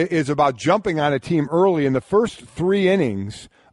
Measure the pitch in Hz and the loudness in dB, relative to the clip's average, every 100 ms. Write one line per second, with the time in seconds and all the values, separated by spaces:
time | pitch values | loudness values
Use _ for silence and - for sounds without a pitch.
0 | 165 170 139 147 143 120 123 202 202 160 | -2 0 -2 0 0 0 0 0 0 -2
1 | 147 139 - 165 147 165 190 170 139 131 | 0 0 -2 -2 0 2 2 2 0 0
2 | - 202 233 - - - 175 202 180 196 | 0 0 0 -4 -16 -6 -2 2 2 2
3 | 139 98 98 - - _ _ | 0 -2 -8 -12 -18 _ _